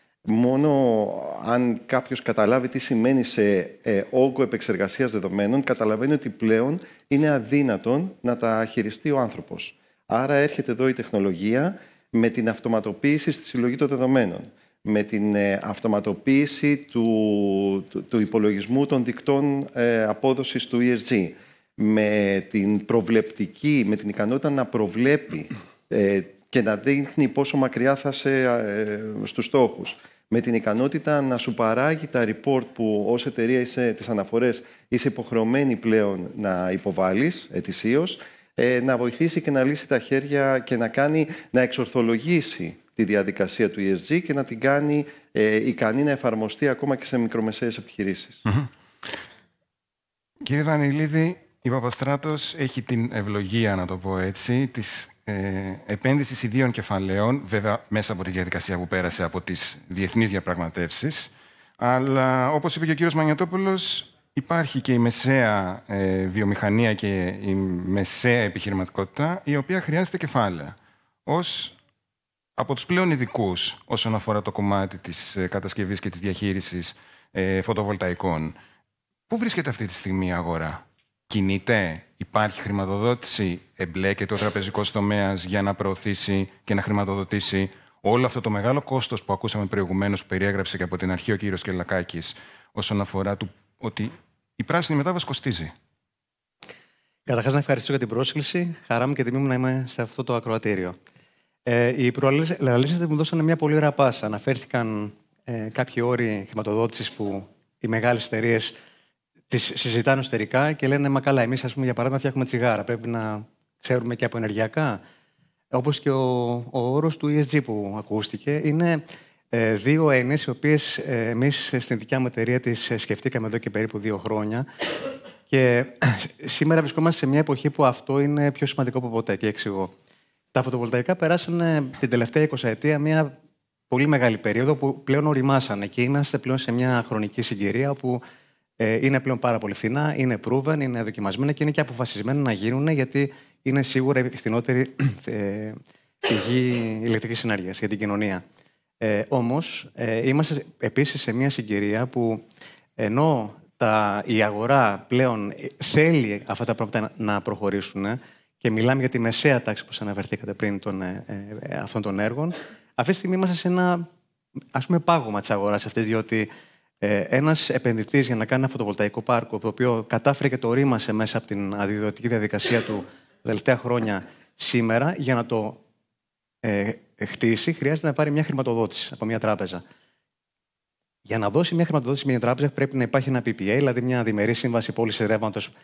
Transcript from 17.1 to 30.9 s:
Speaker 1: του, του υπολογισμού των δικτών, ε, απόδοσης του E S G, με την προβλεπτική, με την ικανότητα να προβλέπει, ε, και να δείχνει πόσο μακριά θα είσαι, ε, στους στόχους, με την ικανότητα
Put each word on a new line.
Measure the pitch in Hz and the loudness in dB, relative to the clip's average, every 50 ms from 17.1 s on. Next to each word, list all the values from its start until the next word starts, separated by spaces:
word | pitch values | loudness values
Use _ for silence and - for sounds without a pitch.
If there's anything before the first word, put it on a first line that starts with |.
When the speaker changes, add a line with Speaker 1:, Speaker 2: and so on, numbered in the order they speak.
| 113 110 110 107 104 104 101 101 98 98 101 98 98 98 92 - | 4 4 4 4 4 2 2 2 2 2 2 2 0 0 -4 -6
Speaker 1:
του, | - 98 - | -8 -10 -8
του | - - 117 | -2 2 2
υπολογισμού | 107 - 113 113 107 107 104 101 101 104 123 135 143 | 2 2 2 2 4 4 2 2 -2 0 2 2 2
των | 139 151 131 120 | 2 2 0 0
δικτών, | 117 120 - - - 139 139 139 147 139 139 139 - - | 0 -4 -4 0 0 2 2 2 2 0 0 -4 -6 -2
ε, | 127 120 120 117 113 110 | 0 2 2 2 2 2
απόδοσης | 107 104 - - 135 131 127 135 - - 127 113 | 0 0 0 2 2 2 2 0 -4 -4 -6 -4
του | - - 120 | -2 0 2
E | 120 123 123 113 | 4 4 2 2
S | 104 - 131 | 0 0 2
G, | 107 92 82 - - - - - _ _ _ _ | 2 2 0 -4 -10 -20 -20 -20 _ _ _ _
με | - 107 107 107 107 107 104 107 104 101 98 98 98 92 - | 0 2 4 4 4 4 4 4 2 2 2 2 0 -2 -2
την | - 110 98 101 107 101 104 | 0 0 2 2 2 0 0
προβλεπτική, | - - 117 101 87 117 110 107 110 - - 104 - - - - 147 151 139 113 | 2 2 2 2 4 4 2 2 2 -2 -6 -6 -6 -6 -4 0 2 2 4 4
με | 98 107 | 2 0
την | 101 - 104 | -2 -2 -6
ικανότητα | 101 - 107 104 123 139 135 151 | -2 -2 0 0 0 0 0 0
να | 143 139 127 | 0 0 -2
προβλέπει, | 104 - 120 107 98 90 110 123 135 147 147 - - - 78 76 - - 113 - - - _ _ _ | 0 0 0 0 0 2 2 4 4 4 4 2 -4 -8 -10 -8 -8 -12 -14 -14 -18 -20 _ _ _
ε, | - 107 101 98 101 98 87 - - _ _ _ | 2 4 4 6 4 2 0 -2 -10 _ _ _
και | - 131 113 | 0 2 4
να | 104 107 | 4 0
δείχνει | 101 101 135 139 139 139 135 - - 147 131 | 0 2 2 2 2 0 -2 0 2 2 2
πόσο | 131 - 139 135 - | 4 2 0 0 2
μακριά | 139 135 127 - 123 120 135 139 | 2 0 2 0 0 2 2 2
θα | 135 - 143 | 2 0 -4
είσαι, | 135 - - 143 135 135 131 | -4 -2 0 0 2 4 4
ε, | 127 120 120 113 104 101 104 110 107 104 104 110 110 107 104 104 | 4 2 2 0 -2 -2 -2 -2 -2 -4 -6 -6 -6 -6 -6 -8
στους | 104 - - 117 | -6 -4 -4 -4
στόχους, | - - 139 127 113 - - 95 - - - - - _ _ _ _ | 0 4 4 4 4 4 -2 -10 -10 -10 -14 -16 -20 _ _ _ _
με | - 117 | 0 0
την | 117 123 117 | 2 2 0
ικανότητα | 113 98 110 104 113 127 139 | 0 2 0 0 2 0 0